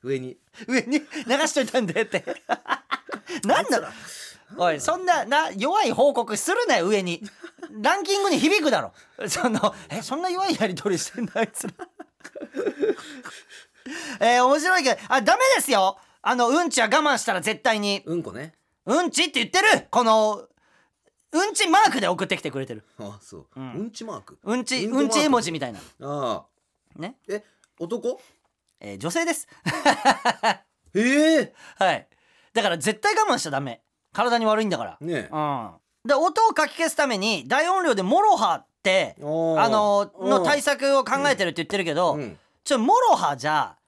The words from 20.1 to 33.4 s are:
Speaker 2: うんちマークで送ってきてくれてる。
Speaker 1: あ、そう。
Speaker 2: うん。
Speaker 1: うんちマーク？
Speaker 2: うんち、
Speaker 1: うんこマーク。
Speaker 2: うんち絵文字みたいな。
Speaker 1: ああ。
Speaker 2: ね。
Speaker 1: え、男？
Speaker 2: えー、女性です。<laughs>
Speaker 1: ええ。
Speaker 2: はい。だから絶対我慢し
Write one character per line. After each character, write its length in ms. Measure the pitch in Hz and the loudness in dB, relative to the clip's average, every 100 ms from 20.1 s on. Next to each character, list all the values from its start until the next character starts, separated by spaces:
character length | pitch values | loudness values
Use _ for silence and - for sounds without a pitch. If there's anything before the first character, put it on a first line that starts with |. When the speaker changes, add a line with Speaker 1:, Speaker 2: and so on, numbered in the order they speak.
| 220 214 202 - _ _ _ _ _ _ _ _ | 4 4 -2 -10 _ _ _ _ _ _ _ _
Speaker 2:
う 140 | 311 403 | -2 0
ん 80 | |
ち 140 | 349 392 | 0 2
マ 100 | 381 | 4
ー 120 | 415 | 4
ク 80 | 262 | 2
で 80 | 185 | -2
送 160 | 180 | -2
っ 20 | 185 | -4
て 100 | 180 | -4
き 60 | |
て 80 | 160 | -6
く 80 | 135 | -8
れ 80 | 131 | -8
て 80 | |
る。 100 | 110 - _ | -12 -16 _
Speaker 1:
あ、 200 | 104 104 | -16 -16
そ 160 | - 87 | -20 -20
う。 80 | - - | -20 -16
Speaker 2:
う 40 | |
ん。 120 | 131 | -14
Speaker 1:
う 80 | 127 | -10
ん 60 | 226 | -12
ち 120 | - | -12
マ 140 | 226 143 | -14 -14
ー 40 | |
ク？ 160 | - - | -16 -16
Speaker 2:
う 140 | - 247 | -6 -4
ん 80 | |
ち、 200 | 247 262 | -2 -4
Speaker 1:
う 40 | 208 | -2
ん 20 | |
こ 60 | 262 | 0
マ 60 | |
ー 0 | |
ク。 20 | |
Speaker 2:
う 20 | 285 | 0
ん 40 | |
ち 100 | - | 2
絵 80 | 302 | 2
文 140 | 247 | 2
字 100 | 175 | 0
み 80 | 160 | -6
た 80 | 127 | -6
い 40 | |
な。 60 | 101 | -10
Speaker 1:
あ 680 | - _ 135 143 127 98 | -18 _ -10 -6 -4 -4
あ。 0 | - _ _ _ _ - | -8 _ _ _ _ -14
Speaker 2:
ね。 200 | 170 262 - | -14 -14 -10
Speaker 1:
え、 160 | 208 _ _ _ _ | -10 _ _ _ _
男？ 420 | 170 233 240 262 - _ _ _ _ _ | -8 -6 -6 -8 -14 _ _ _ _ _
Speaker 2:
え 140 | 104 | -16
ー、 40 | 98 | -8
女 120 | 143 | -4
性 140 | 240 | -2
で 80 | 339 | -2
す。 140 | - - - - 311 294 - 269 226 | -4 -8 -8 -6 0 0 2 2 2
<laughs> 720 | 247 - 220 185 _ _ _ | -2 0 -2 -2 _ _ _
Speaker 1:
え 460 | 190 240 277 311 320 | 0 2 4 4 4
え。 140 | 190 _ - - | 0 _ -20 0
Speaker 2:
は 140 | 190 | 0
い。 160 | 143 - _ _ _ _ | 0 -6 _ _ _ _
だ 100 | 226 | -2
か 80 | 202 | 0
ら 80 | 170 | 0
絶 220 | 156 214 | -2 0
対 140 | 403 | 0
我 200 | 427 427 | 2 2
慢 40 | |
し 40 | 262 | 0